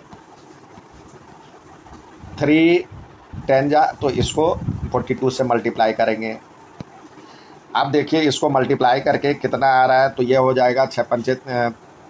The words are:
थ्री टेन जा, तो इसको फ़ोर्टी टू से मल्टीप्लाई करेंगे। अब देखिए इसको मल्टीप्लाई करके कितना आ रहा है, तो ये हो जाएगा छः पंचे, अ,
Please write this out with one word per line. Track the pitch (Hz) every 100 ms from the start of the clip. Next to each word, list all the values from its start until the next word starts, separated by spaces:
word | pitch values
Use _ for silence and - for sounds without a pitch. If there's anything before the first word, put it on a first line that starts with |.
| - - - - - - - - - - - - - - - - - - - - - - - -
थ्री | 143 156 165 175 - - - - - - -
टेन | 135 143
जा, | 151 160
तो | - 147
इसको | 123 113 - 160 - - - -
फ़ोर्टी | 123 -
टू | 127 131
से | 123
मल्टीप्लाई | 123 120 117 117 110
करेंगे। | 110 113 110 110 110 - - - - - - - - - - - - - -
अब | 139
देखिए | 143 135 160
इसको | 156 131 151
मल्टीप्लाई | 139 123 135 127 135
करके | 143 143 143
कितना | 143 127 123 135
आ | 131
रहा | 131 131
है, | 135
तो | 135
ये | 123 131
हो | 131
जाएगा | 131 123 123 135
छः | -
पंचे, | 117 123 117
अ, | 127 135 123 117 113 - -